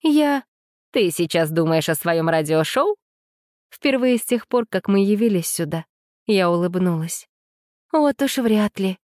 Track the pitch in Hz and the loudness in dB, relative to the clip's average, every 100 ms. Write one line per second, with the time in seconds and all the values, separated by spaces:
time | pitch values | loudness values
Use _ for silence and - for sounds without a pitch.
0 | 320 302 294 277 - _ _ _ _ - | 2 2 2 -2 -6 _ _ _ _ -2
1 | 185 - 170 170 156 160 160 160 156 156 | 0 0 -2 0 0 0 2 0 0 -4
2 | 175 165 165 165 151 160 156 - 359 415 | -2 -2 0 0 0 0 0 0 0 -2
3 | _ _ _ _ _ _ _ - 285 262 | _ _ _ _ _ _ _ -4 -2 2
4 | 254 240 - 240 - 247 226 190 - 196 | 2 0 0 -4 -2 -4 -2 -4 0 2
5 | 196 208 233 190 165 - 165 160 - _ | 2 2 2 0 -2 -6 -6 -6 -10 _
6 | _ _ - 202 175 175 175 180 180 165 | _ _ -2 0 2 0 0 0 0 -2
7 | 165 - - _ _ _ _ _ _ 311 | -4 -10 -14 _ _ _ _ _ _ 0
8 | 294 277 277 - 233 214 208 - 190 185 | 0 0 -2 0 0 2 0 -2 -6 -6